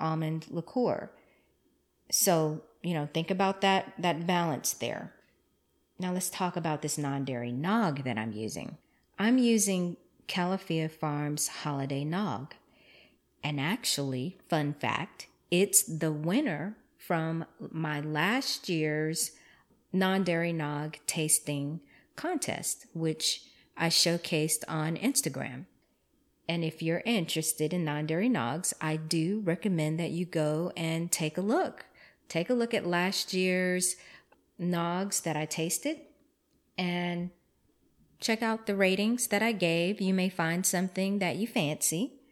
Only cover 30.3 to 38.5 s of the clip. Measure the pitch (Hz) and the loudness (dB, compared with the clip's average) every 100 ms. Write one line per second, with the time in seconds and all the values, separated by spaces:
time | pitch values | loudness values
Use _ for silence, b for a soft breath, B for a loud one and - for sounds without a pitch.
30.3 | 160 151 156 175 - 160 165 170 - 156 | 0 2 0 -2 -4 -2 -2 0 0 0
31.3 | 165 196 294 370 - - B B B - | -2 0 2 0 -4 -18 B B B -6
32.3 | 165 175 247 233 233 175 175 180 196 - | -2 0 2 2 0 0 2 2 0 -2
33.3 | 190 185 185 185 180 180 - B B B | 0 2 2 2 2 0 -2 B B B
34.3 | _ _ - 175 175 170 175 196 - 165 | _ _ -6 -2 0 0 0 -2 -2 -2
35.3 | 151 151 - 165 - 277 311 - _ _ | -2 -2 -2 -2 -2 -2 -6 -10 _ _
36.3 | _ _ _ _ - 180 175 175 175 175 | _ _ _ _ -4 -2 -2 -2 -4 -6
37.3 | - _ _ _ _ _ _ _ _ - | -10 _ _ _ _ _ _ _ _ -2
38.3 | 220 226 | 0 0